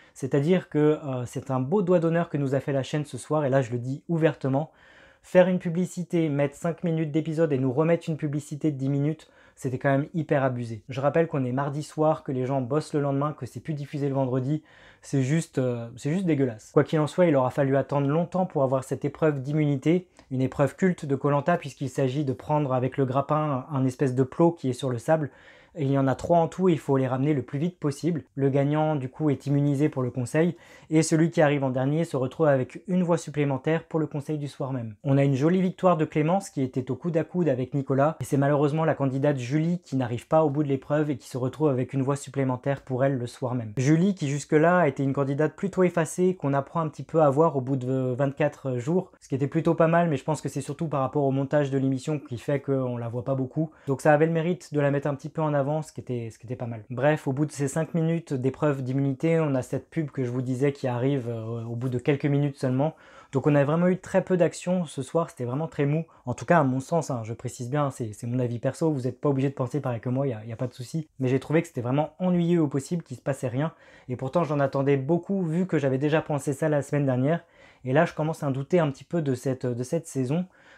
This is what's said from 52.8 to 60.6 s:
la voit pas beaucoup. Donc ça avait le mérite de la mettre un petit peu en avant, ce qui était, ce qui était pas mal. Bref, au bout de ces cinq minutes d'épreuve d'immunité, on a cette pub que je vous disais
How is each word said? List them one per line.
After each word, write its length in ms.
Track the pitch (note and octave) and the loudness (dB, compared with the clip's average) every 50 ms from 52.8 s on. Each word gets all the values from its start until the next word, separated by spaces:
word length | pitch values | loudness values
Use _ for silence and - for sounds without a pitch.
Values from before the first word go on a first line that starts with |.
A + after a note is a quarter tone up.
| C3 B2 B2 | 0 -2 -4
la 120 | A#2+ A#2 A#2 | -4 -6 -6
voit 160 | A2+ B2 A#2+ | -6 -6 -4
pas 120 | - C3+ | -2 -2
beaucoup. 340 | C3 C3+ B2+ - D3+ D#3+ D#3 - - - | -2 -2 -4 -2 -4 -4 -4 -6 -10 -4
Donc 140 | - C#3 B2+ | -4 -2 0
ça 120 | - D#3 D3 | 4 4 4
avait 140 | D3 D#3+ | 6 4
le 60 | D#3+ E3 | 2 0
mérite 420 | E3 D#3 F3 F3+ E3 - - D3 | 0 -2 -2 -4 -4 -6 -6 -2
de 60 | D3 | 0
la 100 | C#3+ C#3+ | 2 2
mettre 160 | C#3 C#3+ C#3+ | 2 0 -2
un 80 | D3+ C#3 | -2 -4
petit 140 | C3+ - D3+ | -6 -8 -10
peu 140 | - E3 D#3 | -6 -4 -2
en 120 | D3+ D3 C#3+ | 0 0 0
avant, 240 | C3+ C#3 D3+ D#3 D3 | 0 0 -2 -4 -4
ce 100 | - - | -8 -12
qui 80 | - | -14
était, 300 | - - B2 A#2+ A#2 A2 | -8 -6 -6 -6 -6 -8
ce 80 | - - | -12 -14
qui 80 | - | -12
était 100 | A2+ B2+ | -10 -10
pas 100 | - B2+ | -8 -8
mal. 180 | A#2 A#2 A2 G#2+ - | -8 -8 -10 -10 -10
Bref, 400 | B2+ A#2+ B2+ D3 D#3 D3+ - C#3+ | -6 0 2 2 2 2 0 -2
au 40 | C3 | -2
bout 120 | C#3 D#3 | 0 -2
de 80 | C#3+ - | -2 -2
ces 160 | - C#3+ C3 | -2 -4 -2
cinq 240 | - E3 D#3 - - | 0 -2 -2 -2 0
minutes 400 | E3+ D#3+ D#3+ E3 E3 E3 - D3 | 0 0 0 0 -2 -2 -4 -4
d'épreuve 500 | B2+ B2 C3 C3 - D#3 D3+ C#3 C3+ C3 | -2 -2 -2 -2 0 0 0 0 0 -2
d'immunité, 560 | B2 C3 C#3 C#3 C#3 C3+ C3+ - E3 E3 E3 | -2 0 0 0 0 0 0 0 2 2 2
on 160 | D#3+ D3 C3+ | 2 2 0
a 60 | C3 | -2
cette 300 | A#2+ - - B2+ - _ | -2 -2 -6 -6 -6 _
pub 200 | - E3 D#3 C#3+ | -6 -4 -4 -4
que 140 | - C#3+ C3 | -4 -4 -4
je 60 | A#2+ | -2
vous 100 | A#2+ C3 | -2 -2
disais 320 | B2 B2+ C3 B2 | -2 -2 -2 0